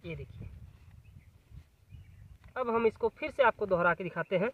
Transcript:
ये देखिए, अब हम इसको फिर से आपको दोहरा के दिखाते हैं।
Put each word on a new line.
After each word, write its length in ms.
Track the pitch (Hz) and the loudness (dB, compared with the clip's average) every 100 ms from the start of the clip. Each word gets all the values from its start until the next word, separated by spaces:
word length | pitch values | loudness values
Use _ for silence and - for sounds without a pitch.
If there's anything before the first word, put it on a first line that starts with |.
ये 120 | 170 151 | -10 -12
देखिए, 320 | 135 - - - - - - - - - - - _ - - _ _ - - - - - - 254 | -12 -14 -14 -16 -20 -20 -20 -20 -20 -20 -20 -20 _ -20 -20 _ _ -20 -20 -20 -20 -20 -12 -6
अब 140 | 247 | 0
हम 160 | 226 226 | 2 2
इसको 220 | - 226 | 2 -4
फिर 200 | - 302 | -2 -8
से 120 | - | 4
आपको 240 | 240 - 202 | 4 4 0
दोहरा 280 | 180 175 | 2 4
के 100 | 170 | 2
दिखाते 340 | 180 175 160 185 | -4 -6 -2 0
हैं। 120 | 214 | 0